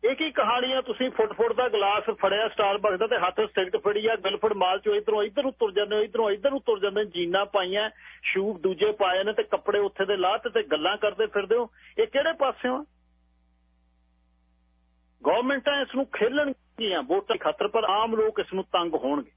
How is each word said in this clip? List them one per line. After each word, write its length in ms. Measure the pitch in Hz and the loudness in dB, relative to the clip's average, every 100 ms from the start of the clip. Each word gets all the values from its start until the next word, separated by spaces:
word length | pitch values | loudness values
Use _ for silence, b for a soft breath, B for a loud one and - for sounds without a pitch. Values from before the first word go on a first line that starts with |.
ਇਹ 120 | 214 262 | 0 0
ਕੀ 160 | 311 | -4
ਕਹਾਣੀਆਂ? 500 | 285 214 247 254 262 | -2 0 0 0 -2
ਤੁਸੀਂ 280 | 254 220 254 | -4 -2 -2
ਫੁੱਟ 240 | - 214 | 0 -2
ਫੁੱਟ 200 | 208 226 | 2 0
ਦਾ 160 | 220 247 | 2 0
ਗਲਾਸ 340 | 208 196 208 | 2 2 0
ਫੜਿਆ 420 | 208 214 196 202 220 | -2 0 0 2 -2
Starbucks 520 | - 202 202 208 185 | 0 0 2 0 0
ਦਾ 100 | 220 | 0
ਤੇ 100 | 226 | 0
ਹੱਥ 240 | 180 185 | 0 0
ਸਿਗਰਟ 360 | 214 - 185 208 | -2 0 -2 0
ਫੜੀ 300 | 202 208 220 | 0 0 0
ਆ, 80 | 220 | 0
ਗਿਲਫੋਰਡ 380 | 190 202 220 | -2 -2 -2
ਮਾਲ 260 | 208 185 190 | 2 0 0
ਚੋਂ 160 | 214 208 | 0 0
ਇੱਧਰੋਂ 280 | 208 208 | 0 0
ਇੱਧਰ 200 | 208 202 | 0 0
ਨੂੰ 80 | 269 | -2
ਤੁਰ 200 | - 220 | 0 -2
ਜਾਂਦੇ 240 | 190 208 214 | 0 0 0
ਹੋ, 60 | |
ਇੱਧਰੋਂ 300 | 214 214 220 | -2 0 0
ਇੱਧਰ 180 | 202 214 | 2 0
ਨੂੰ 120 | 277 | 0
ਤੁਰ 180 | 254 214 | -2 0
ਜਾਂਦੇ, 260 | 196 196 208 | 0 -2 -4
ਜੀਨਾਂ 400 | 175 175 185 202 | -2 0 0 2
ਪਾਈਆਂ, 440 | 202 185 196 214 B B B | 0 0 -2 -2 B B B
ਸ਼ੂ 340 | - 190 202 190 | -4 0 -2 -2
ਦੂਜੇ 340 | 170 180 208 | -2 0 0
ਪਾਏ 320 | 208 190 185 | 2 2 2
ਨੇ 100 | 196 | 0
ਤੇ 100 | 214 | -2
ਕੱਪੜੇ 360 | 214 202 - 202 | -2 -2 0 0
ਉੱਥੇ 260 | 202 - 196 | 0 0 -2
ਦੇ 120 | 202 | 2
ਲਾਹ 200 | 180 220 | 2 0
ਤੇ, 120 | 240 | 0
ਤੇ 140 | 226 | -2
ਗੱਲਾਂ 340 | 202 151 160 208 | 0 0 0 0
ਕਰਦੇ 280 | 214 202 220 | -2 0 -2
ਫਿਰਦੇ 300 | 202 190 226 | 0 0 0
ਹੋ। 140 | 233 B B B | 0 B B B
ਇਹ 100 | 220 | 0
ਕਿਹੜੇ 260 | 269 302 | 2 0
ਪਾਸਿਓਂ 460 | 330 277 - 254 262 | 2 0 0 -4 -4
ਆ? 60 | 302 _ _ _ _ _ _ _ _ _ _ _ _ _ _ _ _ _ _ _ _ _ _ _ | -8 _ _ _ _ _ _ _ _ _ _ _ _ _ _ _ _ _ _ _ _ _ _ _
ਗੌਰਮੈਂਟਾਂ 580 | - 190 247 277 285 285 | 0 0 0 0 0 -2
ਇਸ 140 | 262 247 | -2 -4
ਨੂੰ 100 | 277 | -4
ਖੇਲਣਗੀਆਂ 1000 | - 220 277 294 262 _ - 220 175 | 0 0 0 -2 -4 _ -8 -4 -4
ਵੋਟਾਂ 320 | 131 190 - 214 | 0 -2 0 -2
ਦੀ 40 | |
ਖਾਤਰ, 280 | 156 151 202 | -2 -2 -2
ਪਰ 160 | 226 | 0
ਆਮ 320 | 214 196 226 226 | 0 0 0 2
ਲੋਕ 240 | 214 214 | 0 0
ਇਸ 140 | - | -4
ਨੂੰ 100 | 185 | -6
ਤੰਗ 300 | 185 180 170 | -2 -2 0
ਹੋਣਗੇ। 380 | 156 127 147 - | -2 -2 -4 -4